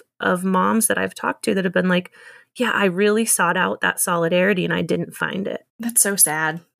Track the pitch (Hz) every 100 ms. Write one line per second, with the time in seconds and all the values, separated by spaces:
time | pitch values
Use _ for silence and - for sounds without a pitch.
0 | - - 196 180 190 185 196 220 - 196
1 | 190 - - - - 190 180 185 185 180
2 | 180 - - - _ - 220 - 202 175
3 | 208 214 226 - 175 180 185 - 185 -
4 | 190 175 165 180 190 185 170 175 170 175
5 | 170 - - 196 196 - - - 233 -
6 | 202 196 151 156 156 165 -